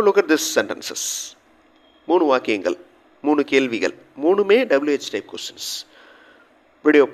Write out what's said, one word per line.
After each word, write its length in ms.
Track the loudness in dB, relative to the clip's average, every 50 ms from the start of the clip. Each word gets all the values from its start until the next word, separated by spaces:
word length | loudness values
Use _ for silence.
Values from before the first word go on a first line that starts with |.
| 4
look 120 | 4 4 2
at 60 | 2 2
this 120 | 0 0 0 -2 -2
sentences. 460 | -2 -2 -2 -6 -10 -10 -12 -10 -10 -8 -8 -8 -10 -12 -14 -18 _ _ _ _ _ _ _ _ _ _ _ _ _ _ 0
மூணு 160 | 0 2 2 2
வாக்கியங்கள், 460 | 0 0 0 -2 -4 -2 -2 -4 -4 -6 -10 _ _ _ _ _ _ _ -2
மூணு 160 | 0 0 0 0 2
கேள்விகள், 420 | 2 0 2 0 -2 -2 -2 -4 -4 -6 -20 _ _ -4 0
மூணுமே 340 | 0 2 2 2 2 2 2 4 2
டபிள்யூ 220 | 0 0 2 0 -2
ஹெச் 160 | -2 -4 -6 -8
டைப் 120 | -10 -10 -10 -16
கொஸ்டின்ஸ். 340 | -14 -14 -14 -14 -14 -12 -12 -12 -12 -14 _ _ -20 -20 -20 -20 _ _ -20 _ _ _ _ _ _ _ _ _ _ _
வீடியோ 180 | 4 6 6 4 4